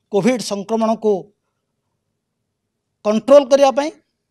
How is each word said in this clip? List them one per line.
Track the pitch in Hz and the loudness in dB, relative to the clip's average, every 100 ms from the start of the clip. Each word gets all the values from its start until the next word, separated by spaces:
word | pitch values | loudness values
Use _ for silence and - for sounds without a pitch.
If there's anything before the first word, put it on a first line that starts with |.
| - | -6
କୋଭିଡ୍ | 202 190 254 | -2 0 -2
ସଂକ୍ରମଣକୁ | - 202 196 226 220 226 220 196 - _ _ _ _ _ _ _ _ _ _ _ _ _ _ _ _ _ | -4 -10 -6 -4 -2 -2 -2 -4 -6 _ _ _ _ _ _ _ _ _ _ _ _ _ _ _ _ _
କଣ୍ଟ୍ରୋଲ | 214 220 220 285 | -4 -2 4 4
କରିବା | 262 277 277 | 4 2 2
ପାଇଁ | 262 294 - _ _ _ | 0 -6 -10 _ _ _